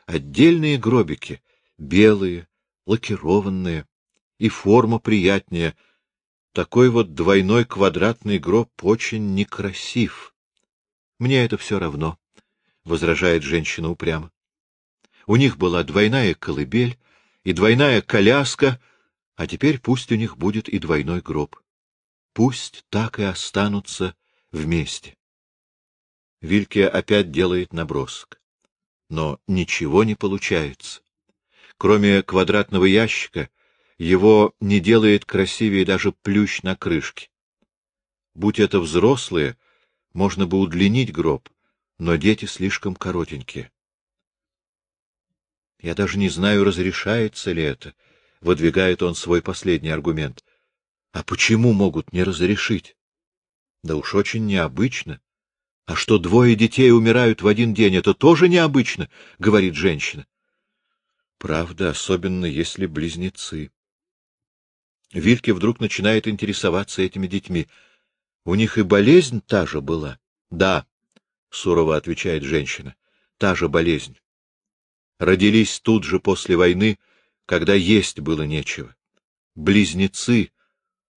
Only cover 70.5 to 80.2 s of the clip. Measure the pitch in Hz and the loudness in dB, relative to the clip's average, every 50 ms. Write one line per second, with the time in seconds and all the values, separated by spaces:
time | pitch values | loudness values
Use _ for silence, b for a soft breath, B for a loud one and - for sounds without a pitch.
70.5 | 87 82 95 95 92 78 - _ _ _ _ _ _ _ _ _ _ _ _ _ | -2 0 0 2 0 -2 -4 _ _ _ _ _ _ _ _ _ _ _ _ _
71.5 | - - - 92 85 82 80 80 78 76 - 85 80 - - 92 80 76 69 67 | -14 -6 -2 0 2 2 2 2 0 -2 -4 -6 -8 -6 -6 -6 -6 -6 -4 -4
72.5 | 80 76 69 - - - 67 65 - _ _ _ _ _ _ _ _ - 107 98 | -4 -4 -4 -6 -10 -12 -14 -16 -18 _ _ _ _ _ _ _ _ -2 -2 0
73.5 | 87 - 85 76 73 82 82 85 80 71 - - - _ _ _ _ _ _ _ | 0 0 -2 -2 0 0 0 0 -2 -2 -4 -10 -20 _ _ _ _ _ _ _
74.5 | _ _ _ _ _ _ _ _ _ _ _ _ _ - 80 85 95 90 98 104 | _ _ _ _ _ _ _ _ _ _ _ _ _ -2 2 2 4 4 4 4
75.5 | 107 113 107 - - - - 113 113 107 90 - 92 90 - 101 95 - - - | 4 4 2 2 -2 -4 0 0 0 0 0 -2 -4 -2 0 -2 -2 -2 -2 0
76.5 | 90 85 90 90 90 92 104 110 101 - _ _ _ _ _ _ _ _ _ - | 2 4 4 4 4 2 0 0 -2 -4 _ _ _ _ _ _ _ _ _ -4
77.5 | 90 82 82 95 101 101 87 90 110 101 92 - - 80 73 78 82 76 76 73 | -4 0 2 2 2 2 4 4 2 2 2 0 -6 -8 -6 -4 -4 -4 -4 -4
78.5 | 78 76 69 - - 80 65 64 _ _ _ _ _ _ _ _ _ _ _ _ | -6 -6 -6 -8 -10 -12 -14 -16 _ _ _ _ _ _ _ _ _ _ _ _
79.5 | _ 80 76 95 101 104 101 76 80 92 98 95 - - | _ -4 0 2 4 4 4 2 0 -2 -2 -2 -4 -4